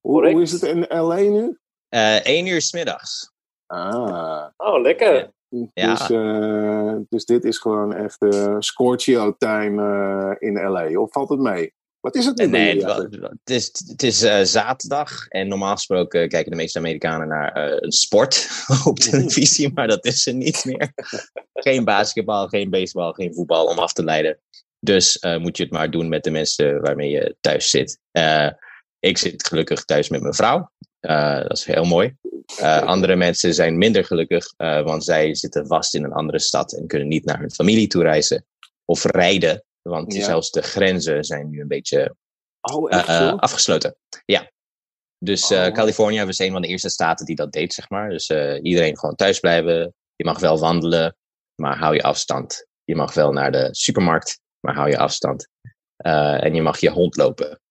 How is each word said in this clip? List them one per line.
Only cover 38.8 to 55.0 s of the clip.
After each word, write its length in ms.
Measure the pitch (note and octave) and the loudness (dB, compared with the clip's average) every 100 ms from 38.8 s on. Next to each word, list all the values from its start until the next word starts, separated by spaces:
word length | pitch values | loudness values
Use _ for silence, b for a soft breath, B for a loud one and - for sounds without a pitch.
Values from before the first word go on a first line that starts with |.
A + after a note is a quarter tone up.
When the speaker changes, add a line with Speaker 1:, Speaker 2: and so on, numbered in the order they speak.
Speaker 3:
of 200 | - E2+ | -2 0
rijden, 600 | - F#2 F2+ F#2+ E2+ D2+ _ _ | 2 2 4 4 2 0 _ _
want 300 | - E2+ D#2 | -8 -6 -4
Speaker 1:
Ja. 100 | G2 | -4
Speaker 3:
zelfs 260 | G2+ E2 E2 | 0 -2 -2
de 120 | D#2+ | -4
grenzen 640 | - - F#2+ F#2 D#2+ D2+ | -4 0 0 0 0 -2
zijn 260 | D2 D2+ D2 | -2 -8 -8
nu 100 | D2 | -12
een 80 | C#2+ | -8
beetje, 460 | C#2+ - C#2+ C2+ - _ _ _ _ | -6 -2 -2 -2 -6 _ _ _ _
Speaker 1:
Oh, 320 | - D3 D#3 | -8 -4 -2
echt 160 | F2+ F2 | -2 0
Speaker 3:
eh, 200 | E2 - | 2 2
Speaker 1:
zo? 80 | - | 0
Speaker 3:
afgesloten. 600 | - - - E2 E2+ - _ B | -2 0 0 0 -2 -8 _ B
Ja. 260 | - F#2+ - _ _ _ _ _ _ _ | -2 -2 -2 _ _ _ _ _ _ _
Dus, 320 | F2 F#2+ - | -4 -2 2
eh, 160 | G2 F2+ | 2 2
Speaker 1:
Oh. 60 | |
Speaker 3:
Californië 520 | A2+ A2 G#2+ G#2+ G#2+ | 2 0 2 0 2
was 140 | G2 F#2 | -4 -2
een 140 | F#2+ | -2
van 100 | F#2+ | -2
de 60 | F2 | -6
eerste 200 | F2+ G2 | -6 -6
staten 380 | - E2 E2 D#2 | -2 -2 -2 -4
die 100 | D#2 | -6
dat 160 | D2 | -4
deed, 220 | D#2 E2+ | -4 -6
zeg 160 | - - | -6 -8
maar. 180 | G2 G#2+ | -8 -6
Dus, 180 | E2+ - | -8 -4
eh, 300 | D#2 D2 C#2+ | -2 -2 -4
iedereen 360 | D#2+ F2 D#2+ D2+ | 0 2 2 0
gewoon 160 | D#2 | -6
thuis 260 | - G2 F#2+ | 0 0 2
blijven. 540 | F2 E2+ E2 E2 E2+ - _ _ | 2 2 2 0 -2 -8 _ _
Je 80 | |
mag 160 | E2+ - | -4 0
wel 180 | E2+ D#2 | 2 2
wandelen, 580 | E2 E2+ E2 E2 E2 - _ _ _ _ | 2 2 2 2 0 -4 _ _ _ _
maar 160 | D2 C#2 | -4 -2
hou 160 | D#2 | 0
je 80 | D#2 | 2
afstand. 640 | - - - C2+ - - - _ | 0 -2 -2 -4 -6 -12 -16 _
Je 120 | - D#2+ | -6 -2
mag 180 | D2 | -2
wel 180 | - D2 | 2 2
naar 200 | C#2 C#2 | 2 0
de 160 | C2+ C2 | 0 0
supermarkt, 680 | - - - F2+ D#2+ - - _ _ | -2 -2 2 2 2 -2 -12 _ _
maar 140 | - | -8
hou 140 | C#2 C#2+ | -2 0
je 80 | |
afstand. 500 | C#2+ | 2